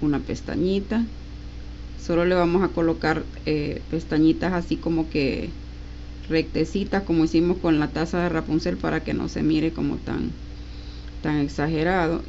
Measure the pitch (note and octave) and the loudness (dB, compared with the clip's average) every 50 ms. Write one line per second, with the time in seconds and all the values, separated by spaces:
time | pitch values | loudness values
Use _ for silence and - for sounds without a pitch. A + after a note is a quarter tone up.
0 | - D3+ D3 C3+ - - A2+ - - - - - D#3+ F#3 F#3+ G3+ G3 - G#3+ A3+ | 0 0 0 0 0 -4 -6 -6 -4 -4 -2 0 2 2 2 0 0 0 0 0
1 | A#3 A3 - - - - - - - - - - - - - - - - - - | 0 -2 -4 -8 -12 -12 -12 -12 -12 -12 -10 -10 -10 -10 -10 -10 -10 -10 -10 -8
2 | - - F3 E3 E3+ F3+ F#3 F3+ F3 E3+ E3+ F#3 F#3+ E3+ - F3 E3+ E3 D#3+ D#3+ | -2 0 2 4 4 4 6 6 4 6 6 4 4 2 2 2 2 2 2 2
3 | - D#3 D#3+ D#3+ D3 - - - - D#3 D3+ D3+ D3 D3 C#3+ - - - - D#3+ | 2 2 2 0 -2 -6 -8 -6 -2 -2 0 0 0 -2 -4 -6 -6 -4 -4 -4
4 | - - - D3+ D#3 D#3+ D#3 - - E3+ F#3 F3 E3+ - D#3+ - - E3 E3 D#3+ | -2 0 2 6 6 6 6 4 2 0 0 0 0 -2 -2 -2 0 0 0 0
5 | D#3+ D#3+ - D#3+ C#3 C3 - - - - - - - - - - - - - - | 0 0 0 0 0 2 0 -2 -4 -6 -8 -10 -12 -12 -12 -12 -12 -12 -12 -12
6 | - - - - - - D#3+ D#3+ D#3+ E3 - D#3+ D#3+ D#3+ - G3+ G3 - - G3 | -12 -12 -12 -10 -6 0 0 0 0 0 0 0 0 0 0 -2 -2 0 0 0
7 | G3 - E3+ E3 D#3+ D#3+ - E3 E3+ F3 F3 E3+ - E3+ D#3+ D3+ D3+ C#3+ - D#3 | 0 2 4 4 4 4 4 4 4 4 2 2 4 4 4 4 4 2 0 -2
8 | D#3+ - - F3+ F3 F3 E3 D#3+ D#3+ - D3+ D#3+ - F3+ F3+ - - D#3+ D#3 D#3+ | -2 0 0 0 0 2 0 0 0 0 0 0 2 0 -2 0 -2 -2 -2 -2
9 | D#3 - D3 - - D#3+ - - D3 D3+ D#3+ D#3 D#3 D#3+ - - - C#3+ - - | -2 -2 -2 -2 -2 -2 -2 0 2 2 4 4 2 0 0 0 -2 -2 -2 -4
10 | - - - D2+ - - - - - - - - - - - - - - - - | -4 -4 -4 -4 -4 -4 -6 -8 -10 -12 -12 -12 -12 -12 -12 -12 -12 -12 -12 -12
11 | - - - - - D#3 D3+ D3 C#3+ D3 - - D3 D#3 D#3+ D3+ D#3 F3 F#3 F#3 | -12 -12 -10 -6 -2 0 0 0 0 0 0 -2 -2 0 0 2 2 2 2 2
12 | E3+ D#3 E3+ E3 - | 2 2 0 -2 -4